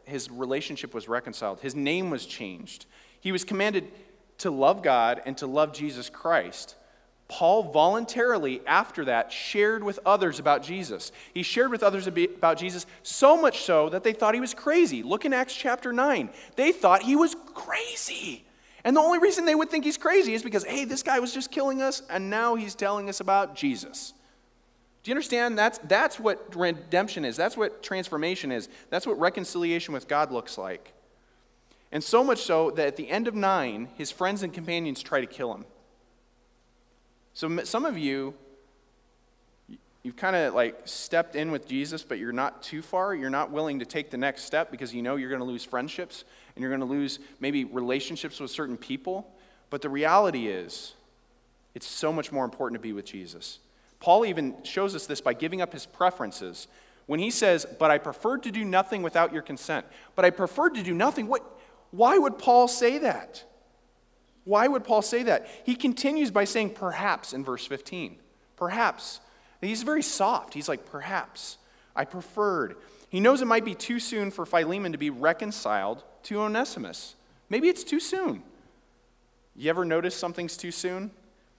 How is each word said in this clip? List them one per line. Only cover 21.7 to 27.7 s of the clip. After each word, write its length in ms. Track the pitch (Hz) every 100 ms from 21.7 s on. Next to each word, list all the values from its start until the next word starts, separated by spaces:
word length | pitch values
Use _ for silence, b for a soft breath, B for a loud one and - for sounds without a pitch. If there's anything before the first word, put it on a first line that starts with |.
| 269
us, 220 | 269 262 -
and 180 | 185 196
now 280 | 214 233 233
he's 180 | 208
telling 340 | 196 202 208 202
us 120 | 190
about 340 | 190 196 190
Jesus." 580 | 143 143 110 - - - b b b b _ _ _ _ _
Do 80 | -
you 40 |
understand? 440 | 269 - 240 240 214
That's, 200 | 220 220
that's 420 | 151 202 302 -
what 340 | 214 190 -
redemption 680 | 180 180 160 - 170 202 180
is. 120 | 135 -
That's 200 | 185 -
what 260 | 208